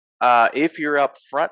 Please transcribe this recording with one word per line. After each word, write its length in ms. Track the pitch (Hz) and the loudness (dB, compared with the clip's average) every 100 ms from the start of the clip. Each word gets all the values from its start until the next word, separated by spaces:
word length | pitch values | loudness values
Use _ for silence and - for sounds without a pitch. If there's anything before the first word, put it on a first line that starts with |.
| _ _ | _ _
Uh, 300 | 123 120 113 | 2 4 2
if 240 | 135 160 - | 0 -4 -4
you're 180 | 147 143 | -4 -2
upfront 540 | 135 - - 139 - | -2 -6 -10 -6 -6